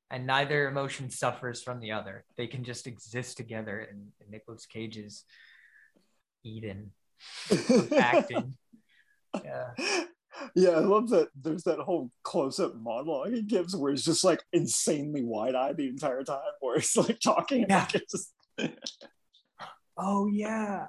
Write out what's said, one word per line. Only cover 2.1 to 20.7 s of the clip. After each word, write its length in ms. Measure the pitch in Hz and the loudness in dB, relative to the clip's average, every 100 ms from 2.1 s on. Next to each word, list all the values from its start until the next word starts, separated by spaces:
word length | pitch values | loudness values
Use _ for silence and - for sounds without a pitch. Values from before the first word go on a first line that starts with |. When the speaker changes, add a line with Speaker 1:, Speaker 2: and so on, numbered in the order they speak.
| 95 - - | -14 -14 -8
Speaker 1:
They 100 | 120 | -8
can 160 | 127 | -6
just 240 | 123 117 117 | -8 -10 -12
exist 500 | 104 - 123 120 - | -14 -10 -8 -8 -10
together 440 | 117 113 107 104 | -10 -8 -6 -8
in, 320 | 110 101 101 - | -10 -14 -18 -20
in 100 | 104 | -18
Nicolas 340 | 107 - 113 | -18 -16 -18
Cage's 600 | - 110 113 110 104 - - - - - - - _ _ _ _ _ _ | -14 -12 -10 -10 -14 -18 -20 -20 -20 -20 -20 -20 _ _ _ _ _ _
Eden 480 | 113 110 110 98 104 - _ _ - - - | -14 -10 -10 -10 -14 -20 _ _ -18 -6 0
of 420 | 190 - 240 - | 2 6 4 6
Speaker 2:
<laughs> 60 | 294 | 6
Speaker 1:
acting. 560 | 123 277 - - 127 - _ - _ _ _ _ _ 202 | 6 6 4 -2 -4 -10 _ -20 _ _ _ _ _ -8
Yeah. 260 | 143 127 127 127 370 370 - _ _ - 269 | -6 -8 -8 -6 -2 -2 -4 _ _ -14 0
Speaker 2:
Yeah, 160 | 180 185 | 6 6
I 80 | 160 | 6
love 280 | 185 214 240 | 6 4 6
that 200 | 190 151 | 4 2
there's 300 | 139 156 170 | -2 -4 -2
that 160 | 180 151 | 0 0
whole 320 | 147 170 123 _ | 0 -2 -2 _
close-up 540 | - 175 135 - 123 117 | -4 0 0 0 -4 -4
monologue 560 | 113 117 151 143 175 | -6 -4 -2 -2 -2
he 100 | 240 | -2
gives 320 | 208 180 175 | 0 0 0
where 160 | 190 139 | -2 0
he's 140 | 139 | 0
just, 180 | 165 156 | 0 4
like, 180 | 190 156 - | 4 2 2
insanely 720 | 170 143 - - 151 143 147 | 0 2 0 0 0 0 -2
wide-eyed 520 | 117 107 123 127 139 151 | -2 -2 0 0 0 -2
the 120 | 135 | -4
entire 340 | 135 147 127 | -2 -2 -2
time, 160 | 139 139 151 - | -4 -4 -6 -4
where 160 | 131 127 | 0 2
he's, 200 | - 226 | 2 2
like, 220 | - 226 | 2 2
talking 480 | - - - 262 190 | 4 4 4 2 6
Speaker 1:
Yeah. 100 | 190 | 4
Speaker 2:
like 160 | - 196 | 4 -2
it's 160 | - | -2
just 200 | 190 - _ _ - | -10 -10 _ _ -6
<laughs> 200 | - - - - - _ _ _ _ - - - _ - | -6 -6 -14 -14 -20 _ _ _ _ -18 -18 -18 _ -4
Speaker 1:
Oh, 320 | 190 202 208 | 0 2 2
yeah. 580 | 208 208 220 208 | 0 -2 -2 -2